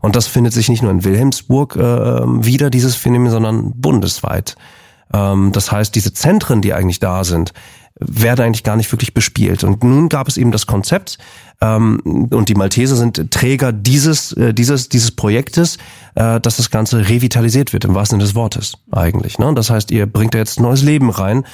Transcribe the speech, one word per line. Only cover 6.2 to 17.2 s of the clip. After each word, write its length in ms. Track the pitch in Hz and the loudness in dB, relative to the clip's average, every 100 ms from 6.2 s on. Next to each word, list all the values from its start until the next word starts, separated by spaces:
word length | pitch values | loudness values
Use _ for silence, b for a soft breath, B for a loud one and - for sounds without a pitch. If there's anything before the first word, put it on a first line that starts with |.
| 147 208 - 117 | 2 2 2 0
die 120 | 95 | 0
eigentlich 260 | - 92 87 | 0 -2 -2
da 240 | 95 92 | -2 -2
sind, 300 | 90 85 85 B B B B _ | -2 -2 -2 B B B B _
werden 440 | - 113 113 123 | -8 0 0 2
eigentlich 180 | 117 110 | 0 0
gar 140 | - 110 | -2 -2
nicht 140 | 110 | -2
wirklich 200 | 113 120 | -4 -2
bespielt. 500 | - 107 - 92 90 | -2 -2 0 -2 0
Und 200 | 101 101 | 0 2
nun 260 | 123 135 165 | 2 4 2
gab 180 | 147 135 | 0 -4
es 100 | - | 0
eben 140 | 120 | 0
das 140 | 107 | 0
Konzept, 520 | - 101 - 110 - - B B B _ | -2 -2 0 -4 -4 -18 B B B _
ähm, 380 | 110 110 113 107 - 131 123 | 0 2 2 0 -2 -2 0
und 160 | 117 104 | 0 2
die 60 | |
Malteser 400 | 101 98 120 131 | 2 2 0 2
sind 340 | 127 117 90 80 | 2 0 -2 -4
Träger 420 | - 123 135 131 | -2 0 0 0
dieses, 580 | 107 107 139 151 151 - | 0 2 2 2 0 -4
äh, 200 | - 117 | 0 0
dieses, 340 | 110 120 139 123 | 2 0 0 0
dieses 220 | 127 113 | 0 0
Projektes, 680 | - 104 113 - - 170 - B B B | -2 0 0 0 0 0 -2 B B B
äh, 240 | - 113 113 | -2 0 0
dass 180 | 117 113 | -2 -2
das 140 | 120 | -2
Ganze 380 | 110 110 117 98 | -2 0 0 2
revitalisiert 640 | 120 | 2